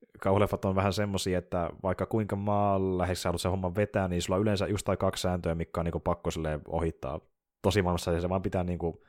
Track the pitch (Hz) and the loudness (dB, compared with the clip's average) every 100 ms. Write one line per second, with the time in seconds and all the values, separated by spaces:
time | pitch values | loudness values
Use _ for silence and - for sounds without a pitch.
0 | - - 98 101 98 98 98 95 98 98 | -20 -4 2 4 2 0 0 2 2 0
1 | 104 95 95 90 - 87 82 - 95 - | -2 -2 0 -2 0 -2 -4 -2 -2 -2
2 | 92 110 101 98 104 104 101 95 95 92 | 0 -2 -2 -2 0 2 4 2 2 0
3 | 90 87 92 85 92 95 90 95 104 101 | 0 0 0 0 0 0 0 0 0 0
4 | 92 87 82 92 107 98 90 101 - 92 | 0 0 2 2 2 2 0 -2 0 0
5 | 95 - 92 90 85 82 82 87 85 85 | 0 0 -2 0 -2 -2 -4 -2 -2 -2
6 | 90 85 82 80 78 76 - 82 82 - | -2 -2 -2 -2 -4 -4 -4 -2 -2 -2
7 | 65 80 _ _ _ _ 98 101 90 87 | -8 -8 _ _ _ _ 0 2 2 0
8 | 90 85 87 95 95 92 90 85 82 - | 0 0 0 -2 -2 -2 -2 -2 -4 -6